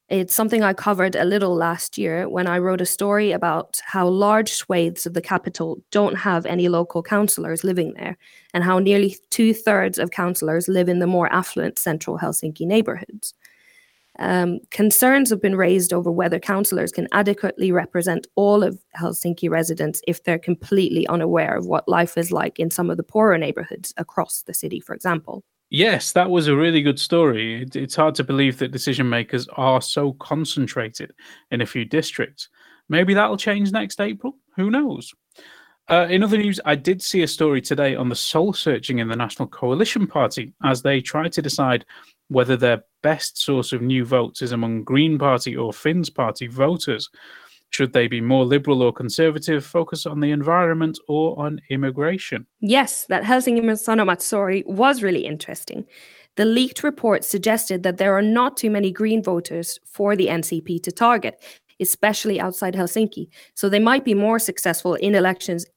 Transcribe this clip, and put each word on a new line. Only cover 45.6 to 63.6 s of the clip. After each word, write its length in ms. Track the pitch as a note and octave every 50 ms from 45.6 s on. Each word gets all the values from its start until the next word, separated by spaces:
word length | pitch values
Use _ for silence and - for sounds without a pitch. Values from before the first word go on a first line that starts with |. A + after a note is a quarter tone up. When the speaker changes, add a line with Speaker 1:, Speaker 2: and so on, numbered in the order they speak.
| A#2 A2
Speaker 2:
Finns 380 | G2+ - - D3+ E3+ F3+ D#3+ -
Party 360 | - - B2+ A2 G#2 - B2+
voters. 600 | A#2 B2 C3 C3+ D#3 F3+ E3 - D3+ A#2 G#2+ - - _ - - - - - - - _ _ _ -
Should 240 | - - C3+ B2 -
they 120 | B2 A#2+
be 140 | A#2 B2 A#2
more 240 | A2+ A#2+ C3 C3+ B2+
liberal 380 | B2 C#3+ C#3+ C#3 D3 C#3 B2+
or 100 | B2 A#2+
conservative, 720 | A2+ - C3 A2+ - - D#3+ D#3+ D3+ D3+ D3+ E3+ D#3 C#3+ C#3+
focus 400 | - - E3+ D#3+ - E3+ D3+ -
on 160 | E3 D3+ D3
the 100 | D3 D3
environment 680 | D3+ D3 C#3 D#3+ E3+ F3+ F3+ E3 E3 D#3+ D#3+ D#3+ D#3 - - -
or 300 | D3 D#3 D#3 D#3+ - D3
on 220 | D3 D3+ D3+ D3+ _ -
immigration? 760 | C3+ C3+ C#3 C3+ C3 C#3+ D3 E3 F#3+ F#3+ - - C3+ G#2+ - _ _ -
Speaker 1:
Yes, 460 | A3 G3 A#3+ C#4 C4+ - - - -
that 180 | - F#3+ F3 -
Helsingin 400 | G#3+ B3+ C4 B3+ B3+ A#3 A#3 A3+
Sanomat 560 | A3 A3 G#3+ - A#3 A3 A3 G#3 F#3 F3 E3+
story 420 | - - A3+ G3+ G3+ F#3 F#3+ G3 -
was 360 | - F#3+ F#3+ A#3+ C#4 C#4+ B3
really 220 | G3+ F#3+ F3 - -
interesting. 640 | - D3+ D3+ - - - - - - - - G#3+ _ _ - - - - - _ _ -
The 80 | - G#3+
leaked 380 | A3 A3+ B3 B3+ B3+ - -
report 420 | - D4 C#4+ - - A3 G3 - -
suggested 580 | - - G3 F#3+ A3 A3 A3 - - F#3+ F3+
that 140 | F3+ F#3 F3+
there 180 | F3+ F#3+ G3+ F#3+
are 80 | G3
not 360 | G#3 G#3+ A3 A#3 B3 C#4 C#4 -
too 120 | - A3
many 200 | G#3 G3+ G3+ F#3+
Green 320 | F3+ - A3 G#3+ A3 A3+
voters 560 | F#3+ F#3 F3+ E3+ F3 - E3 E3+ E3+ - - - _
for 280 | - - - G3+ G3+ G#3
the 140 | F#3 F3+ -
N 140 | E3 E3
C 180 | D#3+ - F3+ D#3+
P 180 | D#3+ - F3 E3+
to 120 | - F3
target, 500 | F3 - A#3 A#3+ A#3+ G3+ - A2 - _ - - - _ _ _ _ -
especially 580 | F#3 F3+ - - - G#3+ G#3 - - G#3+ G3 -
outside 360 | F3+ F#3 F#3 - G3+ F#3 F#3
Helsinki, 540 | F#3+ F3+ E3+ - A3+ A3 G#3 - F#3+ E3+ - _ - - _ -
so 160 | -